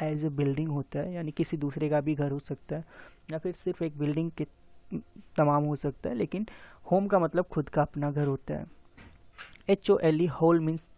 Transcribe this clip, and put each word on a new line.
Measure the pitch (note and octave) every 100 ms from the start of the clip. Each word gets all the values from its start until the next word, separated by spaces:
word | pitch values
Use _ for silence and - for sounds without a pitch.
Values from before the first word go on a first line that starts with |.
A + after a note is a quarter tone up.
as | D#3 D3+
a | D#3 C#3+
building | C#3 C3+ D#3+
होता | C#3+ - C#3+
है, | F3
यानी | F3 D3+
किसी | - D#3+ D#3
दूसरे | C#3+ D3+ D3+
का | D3+
भी | C#3+
घर | D3 C#3+
हो | C#3+
सकता | - C3+ - D3+
है | - - - - -
या | D#3
फिर | F#3
सिर्फ | E3+ F3+ -
एक | E3 D3
building | D3 D3+ E3
के | - D3 - - - - - - - - -
तमाम | D3 D3
हो | D3 D3
सकता | D3 - G3
है, |
लेकिन | A#3 F3+ F#3 A3 - - - -
home | F#3 G3+
का | G3
मतलब | D#3+ F3
खुद | - D#3 C#3+
का | D3+
अपना | D3 D3 C#3+
घर | C#3+ C#3+
होता | C3+ -
है। | D3+ E3+ - - - - - - - - - -
एच | G3 -
ओ | G3
एल | D#3+ D#3
ई | F3
होल | - E3 E3+
means | D#3+ D#3+ -